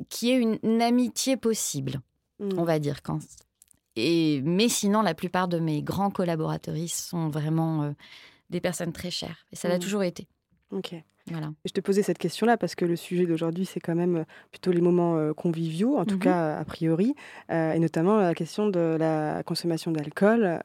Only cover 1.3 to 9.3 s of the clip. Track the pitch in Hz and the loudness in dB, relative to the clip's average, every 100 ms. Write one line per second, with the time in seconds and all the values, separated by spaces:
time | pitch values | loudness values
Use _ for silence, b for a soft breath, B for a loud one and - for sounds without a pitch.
1.3 | 262 226 214 - 143 135 135 - _ _ | 0 0 -2 -4 -4 -6 -8 -10 _ _
2.3 | - 202 185 170 156 143 139 - 151 - | -8 -4 0 2 2 0 -4 -6 -6 -8
3.3 | - _ _ _ _ _ 113 139 170 160 | -20 _ _ _ _ _ 0 2 4 2
4.3 | 143 147 180 233 - 202 214 202 160 180 | 2 0 2 2 2 2 2 2 -2 -2
5.3 | 180 185 170 160 151 143 165 202 196 175 | -2 0 0 0 -2 -2 -2 -2 0 -2
6.3 | 160 156 156 - 156 170 - - 170 160 | 0 -2 -4 -6 -6 -6 -8 -6 -4 -2
7.3 | 151 156 160 160 156 147 143 B B B | -2 0 0 2 0 -2 -6 B B B
8.3 | B - 175 180 - 170 - 180 - 170 | B -8 -4 -4 -4 -6 -6 -8 -8 -8